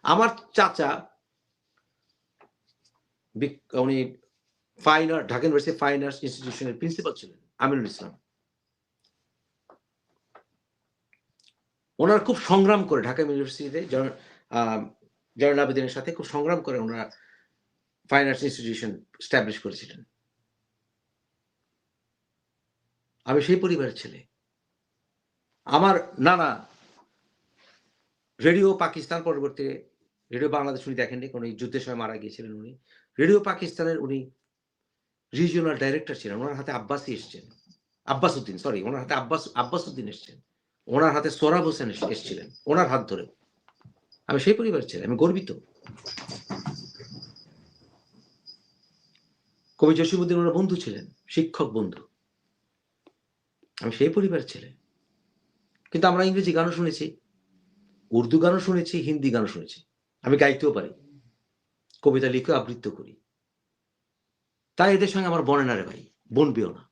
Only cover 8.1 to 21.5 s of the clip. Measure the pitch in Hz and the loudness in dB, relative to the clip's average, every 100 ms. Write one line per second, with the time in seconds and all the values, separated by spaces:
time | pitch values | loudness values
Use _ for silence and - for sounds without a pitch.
8.1 | - _ _ _ _ _ _ _ _ _ | -18 _ _ _ _ _ _ _ _ _
9.1 | _ _ _ _ _ _ _ _ _ _ | _ _ _ _ _ _ _ _ _ _
10.1 | _ _ - _ _ _ _ _ _ _ | _ _ -20 _ _ _ _ _ _ _
11.1 | _ _ _ _ _ _ _ _ - 170 | _ _ _ _ _ _ _ _ 2 6
12.1 | 214 208 247 - 190 196 208 185 143 113 | 6 4 -2 4 6 8 4 4 0 0
13.1 | 127 147 143 135 - 143 131 135 131 135 | -2 -2 -2 -4 -8 -8 -8 -4 -2 -2
14.1 | - - - _ 117 117 107 - _ _ | -6 -20 -20 _ -2 0 -2 -6 _ _
15.1 | _ _ 117 143 143 139 135 131 135 131 | _ _ 2 2 4 2 0 -2 -6 -10
16.1 | - - 143 147 170 - - 113 117 110 | -10 -6 -2 0 -2 -2 -4 -4 -6 -10
17.1 | - _ _ _ _ _ _ _ _ _ | -14 _ _ _ _ _ _ _ _ _
18.1 | 139 139 127 139 - 117 110 113 95 - | 2 4 0 -4 -4 -8 -6 -8 -10 -16
19.1 | _ - 135 107 104 101 87 - - - | _ 0 0 0 -6 -10 -12 -18 -20 -20
20.1 | _ _ _ _ _ _ _ _ _ _ | _ _ _ _ _ _ _ _ _ _
21.1 | _ _ _ _ | _ _ _ _